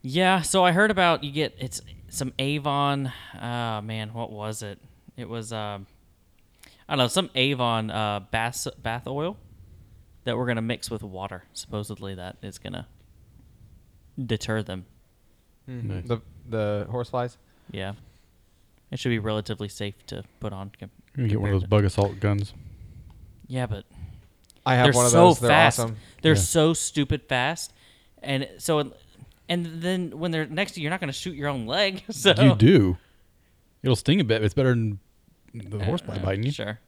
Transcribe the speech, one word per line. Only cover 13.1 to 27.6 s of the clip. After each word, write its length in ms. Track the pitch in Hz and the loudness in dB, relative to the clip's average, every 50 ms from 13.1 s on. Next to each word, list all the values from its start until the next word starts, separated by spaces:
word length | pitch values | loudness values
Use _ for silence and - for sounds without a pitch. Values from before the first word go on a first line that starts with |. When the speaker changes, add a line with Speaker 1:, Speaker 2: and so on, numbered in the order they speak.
| _ - - _ _ - - - _ _ - - - - _ _ _ _ _ - _ - 131 | _ -20 -20 _ _ -20 -20 -20 _ _ -20 -20 -20 -20 _ _ _ _ _ -16 _ -10 -4
Speaker 1:
deter 380 | 110 110 107 - - 110 110 | -4 -4 -4 -4 -4 -4 -4
them. 240 | 101 - 95 92 90 _ _ _ _ _ _ _ _ _ _ _ _ _ _ _ _ - | -4 -6 -12 -14 -14 _ _ _ _ _ _ _ _ _ _ _ _ _ _ _ _ -16
Speaker 2:
Mm-hmm. 200 | 127 123 117 107 | -12 -10 -8 -8
Speaker 3:
Nice. 200 | 98 92 87 120 | -8 -8 -6 -6
Speaker 2:
The, 120 | 120 110 - - - - - 120 | -6 -6 -6 -16 -20 -20 -12 -8
the 380 | 113 110 104 104 104 104 104 - | -4 -4 -2 -2 -4 -4 -6 -6
horseflies? 460 | 110 123 120 - - 123 120 123 - _ _ _ _ _ _ - | -6 -8 -6 -6 -6 -6 -6 -6 -10 _ _ _ _ _ _ -14
Speaker 1:
Yeah. 220 | - 98 95 98 98 - - - _ _ _ _ _ _ _ _ _ _ _ _ _ _ _ _ | -10 -8 -8 -8 -10 -12 -18 -20 _ _ _ _ _ _ _ _ _ _ _ _ _ _ _ _
It 80 | - 135 | -12 -6
should 120 | - 127 | -2 -2
be 80 | 120 113 | -2 -2
relatively 500 | 101 110 107 107 101 - 110 - 104 101 | -2 -2 -4 -4 -4 -6 -8 -8 -8 -12
safe 260 | - - 104 101 98 _ _ | -8 -10 -10 -10 -10 _ _
to 180 | - - - 95 _ _ _ | -14 -14 -14 -14 _ _ _
put 120 | - 107 | -10 -10
on 200 | 101 95 98 98 - _ | -8 -10 -12 -14 -14 _
com- 100 | 98 98 _ - _ _ _ | -20 -20 _ -20 _ _ _
Speaker 3:
You 100 | 139 123 | -2 0
can 40 | 110 | 0
get 120 | 101 110 | 0 0
one 100 | 98 101 | 0 0
of 20 | |
Speaker 1:
compared 20 | 98 | 0
Speaker 3:
those 80 | 95 | 0
Speaker 1:
to 60 | 90 92 | 2 4
Speaker 3:
bug 160 | 107 104 101 | 4 4 4
assault 360 | 98 - - 101 101 101 98 | 4 2 2 0 0 0 -2
guns. 340 | 104 104 101 101 101 - - - - - - - - - - - - - - - - - - - - | 0 0 0 0 -2 -6 -10 -18 -18 -20 -18 -18 -20 -20 -20 -20 -20 -20 -20 -20 -20 -20 -20 -20 -14
Speaker 1:
Yeah, 200 | - 127 127 127 | -8 -4 -4 -4
but 180 | 110 104 98 - _ _ - - - - - - _ _ _ _ _ _ _ _ | -4 -6 -8 -10 _ _ -18 -18 -16 -18 -20 -20 _ _ _ _ _ _ _ _
Speaker 2:
I 80 | 131 127 | 2 4
have 100 | 123 123 | 6 6
Speaker 1:
they're 60 | 123 120 | 6 6
Speaker 2:
one 120 | 123 123 | 6 6
of 60 | 120 | 6
Speaker 1:
so 60 | 117 - 175 | 8 10 10
Speaker 2:
those. 140 | 180 156 110 | 10 8 6
They're 100 | 120 120 | 4 6
Speaker 1:
fast. 280 | - 156 165 143 - - | 6 8 6 6 4 2
Speaker 2:
awesome. 180 | 117 113 110 - - - - - | -2 -2 -4 -10 -14 -20 -18 0
Speaker 1:
They're 100 | - 160 156 | 4 4 4
Speaker 3:
Yeah. 60 | 101 | 6
Speaker 1:
so 320 | 92 - - 165 151 160 165 | 4 2 4 4 4 4 4
stupid 480 | - - - - 151 143 - 156 135 - - | 0 -4 -4 -2 -2 0 0 -2 -6 -2 -2
fast. 440 | 131 123 123 143 170 - | 0 0 0 0 -2 -6